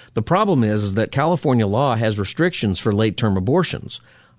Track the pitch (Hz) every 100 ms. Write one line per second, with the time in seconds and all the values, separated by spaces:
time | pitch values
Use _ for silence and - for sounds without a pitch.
0 | - - 110 180 214 151 110 107 104 98
1 | 110 139 151 175 151 123 104 107 139 113
2 | 113 104 98 - 170 - 107 92 117 104
3 | 110 95 110 95 95 160 170 - - -
4 | - _ _